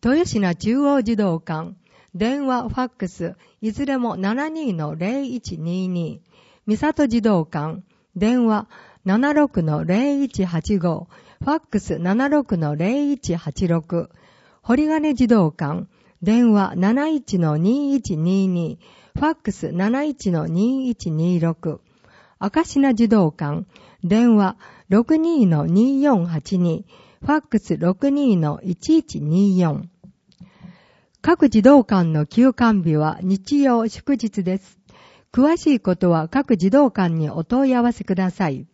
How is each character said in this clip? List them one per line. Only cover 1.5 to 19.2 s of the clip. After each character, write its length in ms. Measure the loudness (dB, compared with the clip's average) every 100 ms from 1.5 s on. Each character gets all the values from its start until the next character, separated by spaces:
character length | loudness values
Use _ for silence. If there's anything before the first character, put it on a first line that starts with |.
| -8 -8 -14 _ _ _ -6
電 320 | -4 -2 -2
話、 220 | -4 -4
フ 60 | -6
ァ 100 | -6
ッ 40 |
ク 180 | _ -10
ス、 280 | -6 -10 -10 _ _
い 100 | -8
ず 140 | -4 -4
れ 120 | -2
も 180 | -4 -4
七 320 | -4 -2 -4
二 260 | -6 -6
の 220 | -4 -6 -6
零 300 | -4 -4 -6
一 320 | -8 -10 -10
二 300 | -6 -4 -4
二。 340 | -4 -6 -10 _ _ _ _ -4
三 280 | -2 -2
郷 140 | 0 0
児 140 | 2
童 220 | 2 0 -2
館、 380 | -6 -8 -10 -16 _ _ -4
電 300 | 0 2 2
話 240 | 0 -4 -18 -20 _
七 300 | -2 0 2
六 300 | 2 0 0
の 200 | -2 -2
零 400 | 0 0 0 0
一 220 | -2 -2 -4
八 320 | -4 -2 -2
五、 320 | 0 -4 -8 -20 _ _
フ 40 | -4
ァ 100 | -4
ッ 40 |
ク 200 | _ -6
ス 200 | -4 -4
七 300 | -2 0 2
六 280 | 0 0 -2
の 200 | -2 -2
零 340 | -2 0 -2
一 240 | -4 -4 -6
八 320 | -6 -4 0
六。 420 | 0 -2 -6 -6 _ _ _ _ _
堀 260 | -2 0 2
金 260 | 0 0
児 140 | 0 2
童 240 | 4 2
館、 360 | -2 -6 -6 -10 _ _ _
電 320 | 0 2 4
話 220 | 4 2 0
七 320 | 0 0 0
一 280 | -4 -4 -2
の 200 | 0 0
二 380 | 0 0 0 -2
一 200 | -2 -4
二 320 | 0 0 0
二、 320 | -2 -4 -8 _ _ _
フ 60 |
ァ 120 | -4